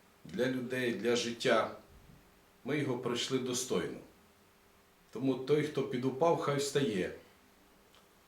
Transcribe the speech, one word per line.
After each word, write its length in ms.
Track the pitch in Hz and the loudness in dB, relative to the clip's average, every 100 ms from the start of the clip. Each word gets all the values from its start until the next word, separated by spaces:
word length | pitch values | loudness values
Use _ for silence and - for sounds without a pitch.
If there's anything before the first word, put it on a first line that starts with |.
| _ _ - | _ _ -10
для 220 | 98 131 | -2 0
людей, 460 | 127 120 127 120 | 0 -4 -2 -2
для 220 | 98 117 120 | 0 2 2
життя. 640 | 120 117 131 110 - - - - - - - - - - | 0 0 4 4 2 -6 -18 -20 -20 -20 -20 -20 -20 -14
Ми 140 | 123 151 | -4 -2
його 200 | 131 120 | 0 -2
пройшли 420 | 117 120 - 131 | -2 -2 0 -2
достойно. 580 | 123 120 - 95 71 64 - - - _ _ _ _ _ _ _ _ | 0 -4 0 0 -2 -8 -14 -20 -20 _ _ _ _ _ _ _ _
Тому 240 | 113 135 127 | -2 0 0
той, 280 | 135 151 | 2 2
хто 200 | 147 139 | 2 -2
підупав, 540 | 135 123 131 123 165 151 | -2 0 -2 2 2 4
хай 200 | 147 139 | 0 0
встає. 560 | - 143 127 98 80 - - - - _ - - - - - _ | 0 0 2 0 -2 -6 -18 -20 -20 _ -20 -20 -20 -20 -20 _